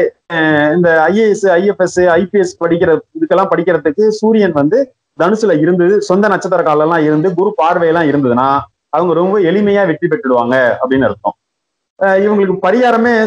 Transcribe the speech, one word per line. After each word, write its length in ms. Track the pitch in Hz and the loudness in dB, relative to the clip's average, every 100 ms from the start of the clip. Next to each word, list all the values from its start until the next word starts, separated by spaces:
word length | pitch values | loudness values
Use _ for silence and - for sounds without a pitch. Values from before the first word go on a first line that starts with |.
| 175 - - | 0 -4 -10
அஹ், 400 | 165 156 151 151 | -4 0 2 0
இந்த 180 | 170 170 160 | 2 2 2
ஐ 120 | 160 202 | 2 2
ஏ 100 | 220 | 0
எஸ், 160 | 196 196 | 0 0
ஐ 120 | 175 202 | 2 0
எஃப் 140 | 190 | -2
எஸ், 180 | 180 180 180 | -2 0 2
ஐ 120 | 165 190 | 2 0
பி 140 | 208 | -2
எஸ் 140 | 180 - | -2 -4
படிக்கிற 320 | 170 170 175 156 - | -4 0 0 0 -4
இதுக்கெல்லாம் 380 | 320 - 175 190 | -6 -2 0 0
படிக்கிறதுக்கு 540 | 170 175 165 151 147 214 | -2 0 0 -2 0 0
சூரியன் 400 | 214 220 220 196 | 0 0 2 0
வந்து 280 | 151 143 247 269 _ _ - | 0 0 0 -4 _ _ -2
தனுசுல 340 | 170 214 214 151 | -2 0 0 0
இருந்து 260 | 160 180 175 208 | 0 0 2 0
சொந்த 260 | 202 185 208 | 0 0 0
நட்சத்திர 360 | 190 190 180 | -2 -2 -2
காலெல்லாம் 420 | 170 151 156 170 151 | 0 0 0 0 0
இருந்து 240 | 151 160 170 | 0 0 -2
குரு 160 | 202 214 | -2 0
பார்வையெல்லாம் 520 | 160 175 170 165 156 | -2 0 0 2 2
இருந்ததுன்னா 400 | 139 131 120 135 139 139 _ - | 0 0 0 0 -2 -4 _ -6
அவங்க 220 | 151 175 | -2 0
ரொம்ப 240 | 165 180 208 | 0 0 0
எளிமையா 420 | 170 196 202 202 190 | 0 0 0 0 -2
வெற்றி 220 | 151 170 | -2 -4
பெற்றுடுவாங்க 480 | 156 127 123 120 131 123 | -4 -2 -2 0 0 0
அப்படின்னு 340 | 104 131 135 120 | -2 -2 0 0
அர்த்தம். 280 | 101 101 - _ _ _ _ _ - | -2 -8 -8 _ _ _ _ _ -4
அஹ், 200 | 196 190 | 0 0
இவங்களுக்கு 380 | 208 214 196 185 | 0 0 0 -2
பரிகாரமே 560 | 185 226 247 226 233 226 | 0 0 2 2 2 0